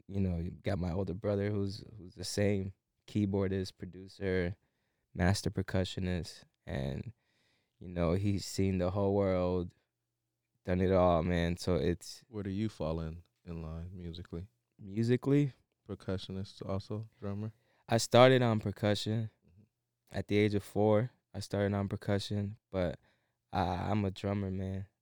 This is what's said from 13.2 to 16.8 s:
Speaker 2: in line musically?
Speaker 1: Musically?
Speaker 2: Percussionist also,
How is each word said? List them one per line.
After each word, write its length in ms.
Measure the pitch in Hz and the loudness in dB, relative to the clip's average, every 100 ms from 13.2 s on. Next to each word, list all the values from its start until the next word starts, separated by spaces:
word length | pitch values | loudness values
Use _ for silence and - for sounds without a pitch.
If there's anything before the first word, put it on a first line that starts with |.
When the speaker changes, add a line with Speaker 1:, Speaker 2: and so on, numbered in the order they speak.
| - _ 87 | -16 _ -14
Speaker 2:
in 160 | 85 | -10
line 280 | 80 82 87 | -10 -10 -10
musically? 540 | 95 85 82 87 85 95 _ _ - | -12 -12 -12 -10 -10 -12 _ _ -18
Speaker 1:
Musically? 720 | 101 101 117 123 135 143 143 - _ _ - | -6 -2 0 0 2 2 2 -4 _ _ -14
Speaker 2:
Percussionist 720 | 98 - 95 - 95 95 - - | -10 -6 -6 -6 -10 -10 -10 -6
also, 400 | 95 | -6